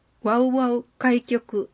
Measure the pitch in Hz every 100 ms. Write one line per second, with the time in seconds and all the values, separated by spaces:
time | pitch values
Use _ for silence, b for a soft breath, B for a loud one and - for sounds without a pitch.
0 | _ _ 214 233 254 262 254 240 - -
1 | 254 240 - 240 - 208 -